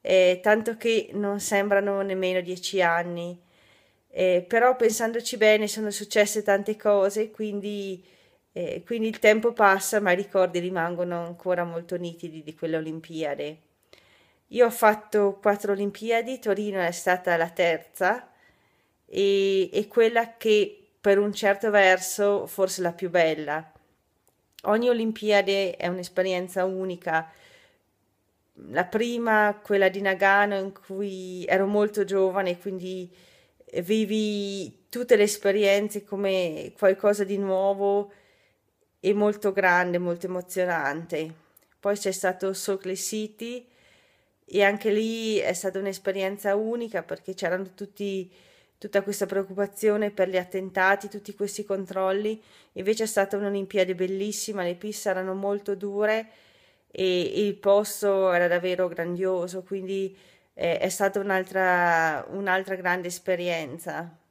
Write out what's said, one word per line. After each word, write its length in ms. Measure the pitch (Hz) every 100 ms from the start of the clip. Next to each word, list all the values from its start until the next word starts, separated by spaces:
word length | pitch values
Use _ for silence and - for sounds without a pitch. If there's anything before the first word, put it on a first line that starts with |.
eh, 400 | - 185 185 180
tanto 360 | 208 214 226 226
che 320 | 233 226 -
non 280 | 196 202 202
sembrano 600 | 202 202 202 202 202 196
nemmeno 400 | 196 190 185 185
dieci 400 | 175 180 - 196
anni. 580 | 175 170 175 175 175 175 _ _ _ _ _ _ _
Eh, 340 | - 185 180 180
però 280 | 226 247 254
pensandoci 600 | 233 220 226 233 226 233
bene 320 | 214 214 214
sono 220 | 220 214
successe 520 | 202 208 220 208 214
tante 320 | 208 196 202
cose, 560 | 214 214 202 196 202 220
quindi, 720 | - 214 202 196 208 196 185 _ _ _ _ _
eh, 300 | - 175 - -
quindi 220 | 233 220
il 100 | 220
tempo 340 | 220 220 233
passa, 480 | 226 202 190 - 214
ma 120 | 208
i 40 | 180
ricordi 420 | 196 196 185 175
rimangono 680 | 180 185 165 175 180 170 170
ancora 380 | 175 185 180
molto 320 | 175 170 175 180
nitidi 460 | 175 170 170 156
di 120 | 151
quelle 240 | 160 165 160
Olimpiadi. 840 | 156 160 160 160 151 143 147 160 _ _ _ - _ _ _ _ _
Io 160 | 226
ho 60 | 240
fatto 680 | 226 220 214 - 214 202 202
quattro 340 | 214 202 202
Olimpiadi, 680 | 196 202 196 220 233 233 262
Torino 420 | 226 196 208 190
è 120 | 170
stata 440 | 175 - 180 180 170
la 140 | 170
terza 800 | 170 170 160 - - 185 240 - _ _ _ _ _ _ _
e, 640 | _ - 196 196 196 190 185
e 160 | - 208
quella 500 | - 226 233 226 -
che 500 | 226 214 196 - _ _
per 200 | 208 196
un 160 | 208
certo 360 | 202 208 196 220
verso 760 | 208 190 185 185 - 202 202 -
forse 340 | - 185 185
la 120 | 175
più 180 | 170 185
bella. 600 | 175 160 156 147 151 160 _ _ _ _ _ _ _ _ -
Ogni 260 | - 214 247
Olimpiade 880 | 240 226 220 214 202 196 196 190 170
è 120 | 180
un'esperienza 760 | 180 175 - 185 180 180 185
unica. 680 | 185 185 190 175 180 160 165 - - _ _ _ _ _ _ _ _ _ _ _ 71
La 160 | 131 269
prima, 760 | 220 240 240 233 214 208 202
quella 280 | - 202 190
di 100 | 185
Nagano, 560 | 196 185 196 196 202 196
in 140 | 190
cui 720 | 190 - 190 202 185 185 180 175
ero 200 | 190 196
molto 380 | 208 208 208
giovane, 520 | 190 196 190 185 190 175
quindi 580 | 202 190 180 185 180 - _ _ _ _ - -
vivi 1040 | 175 220 208 214 214 208 202 196 147 - _
tutte 280 | 240 240 226
le 80 |
esperienze 800 | 208 - 196 196 202 202 208 208
come 680 | 202 196 202 190 175 156 - -
qualcosa 460 | 190 190 208 202
di 120 | 190 202
nuovo 760 | 196 185 196 196 202 202 202 - _ _ _ _ _ _ _ _
e 120 | 185
molto 400 | 208 208 208 208
grande, 460 | 196 185 175 180 175
molto 280 | 180 170 180
emozionante. 1080 | 180 180 190 180 170 139 151 165 160 160 160 _ _ _ _
Poi 180 | 202 202
c'è 160 | 196
stato 420 | 185 185 185 196
Salt 300 | 190 - 196
Lake 120 | 185 185
City 720 | - 214 214 214 233 247 247 _ _ _ _ _ _ _
e 180 | _ 185
anche 280 | 202 208 220
lì 460 | 208 220 226 220 214
è 160 | -
stata 280 | 180 196 190
un'esperienza 760 | 196 185 - 190 190 202 202
unica 480 | 202 220 233 233 185
perché 320 | 165 - -
c'erano 400 | 185 175 185 190
tutti, 580 | - 202 - 202 190 185 _ _ _ _ _
tutta 240 | 208 202
questa 240 | 196 202 190
preoccupazione 840 | 196 190 190 196 - 214 208 208
per 180 | 202 190
gli 100 | 185
attentati, 720 | 180 190 190 180 190 196 202
tutti 260 | 208 202
questi 300 | 202 202 -
controlli. 760 | 208 196 190 190 190 196 214 220 _ - _
Invece 280 | - 190 220
è 60 | 220
stata 280 | - 196 202
un'Olimpiade 580 | 202 202 190 202 185 180
bellissima, 640 | 185 190 208 208 - 202
le 140 | 175 180
piste 340 | 214 208 208
erano 240 | 185 185
molto 400 | 190 196 202 208
dure 540 | 196 202 202 214 220 220 _ _ _ _ _ _
e, 420 | - 185 180 165
e 120 | - 208
il 100 | 202
posto 760 | 202 202 208 - 208 196 190
era 140 | 175 175
davvero 420 | 175 185 180 180
grandioso, 760 | 170 170 175 185 185 180 185
quindi, 540 | 185 196 185 196 190 190 _ _ _ -
eh, 200 | 170 170
è 100 | 190
stata 320 | - 196 202
un'altra, 1040 | 202 190 185 190 185 180 175 165 160 151 -
un'altra 460 | 190 196 185 190 185
grande 320 | 180 180 175
esperienza. 1120 | 175 - 180 175 170 151 165 170 151 170 160 _